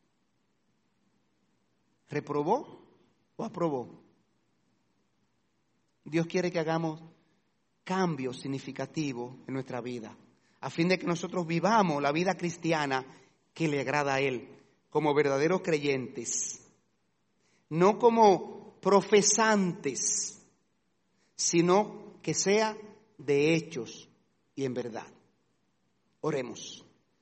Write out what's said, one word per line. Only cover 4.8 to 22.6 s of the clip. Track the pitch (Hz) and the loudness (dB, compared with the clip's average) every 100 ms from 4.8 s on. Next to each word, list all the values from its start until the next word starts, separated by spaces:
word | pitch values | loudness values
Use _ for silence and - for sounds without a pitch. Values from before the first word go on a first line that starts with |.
| _ _ _ _ _ _ _ _ _ _ _ _ | _ _ _ _ _ _ _ _ _ _ _ _
Dios | - 160 165 | -4 -2 -2
quiere | 185 180 | -2 -2
que | 175 | -2
hagamos | 156 160 160 156 - _ _ _ _ _ _ _ | -2 -2 -2 -6 -16 _ _ _ _ _ _ _
cambios | - 185 180 143 131 127 | -4 0 0 0 -6 -6
significativos | 135 135 - 135 135 160 147 120 123 131 - | -8 -10 -10 -10 -8 -4 -4 -4 -8 -12 -10
en | |
nuestra | 131 127 123 | -8 -8 -8
vida, | 120 120 107 - _ _ _ _ | -8 -10 -12 -18 _ _ _ _
a | 131 | -8
fin | 165 170 | -2 0
de | 180 | 0
que | 175 | 0
nosotros | 165 180 190 160 | -4 -4 -6 -2
vivamos | 165 185 226 180 143 | 0 2 4 4 2
la | 139 | 0
vida | 151 180 - | 0 0 -2
cristiana | 175 - 160 160 143 131 127 - _ _ _ | -4 -4 -2 0 0 -2 -4 -14 _ _ _
que | - 160 | -4 -2
le | 143 | -2
agrada | 127 147 143 | 0 0 0
a | 135 | 0
Él, | 139 123 - - _ _ _ | 0 -2 -8 -18 _ _ _
como | 151 151 | 0 2
verdaderos | 143 143 135 160 185 | 2 2 2 2 0
creyentes, | 185 151 143 135 120 - 117 - - - - _ _ _ _ _ _ _ _ _ _ | 0 0 0 -2 -4 -8 -6 -6 -6 -10 -20 _ _ _ _ _ _ _ _ _ _
no | 156 185 214 | 4 4 6
como | 240 226 214 170 - - - - | 4 8 8 6 0 -14 -20 -4
profesantes, | 190 196 - 208 196 - 220 208 180 160 143 - - - - - - _ _ _ _ _ _ _ _ | 4 4 6 6 6 4 4 4 2 -2 -6 -4 -4 -4 -6 -12 -20 _ _ _ _ _ _ _ _
sino | - - 170 175 190 214 - - - | -6 0 2 6 4 2 -6 -18 -10
que | - | -6
sea | 151 190 208 | -2 0 2